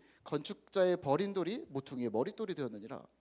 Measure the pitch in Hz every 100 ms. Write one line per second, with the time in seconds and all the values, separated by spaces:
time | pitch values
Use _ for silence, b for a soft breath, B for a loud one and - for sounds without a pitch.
0 | b b - 147 143 196 - 196 180 175
1 | 143 143 202 190 170 254 339 135 - 127
2 | 120 110 135 - 208 151 127 107 110 120
3 | - _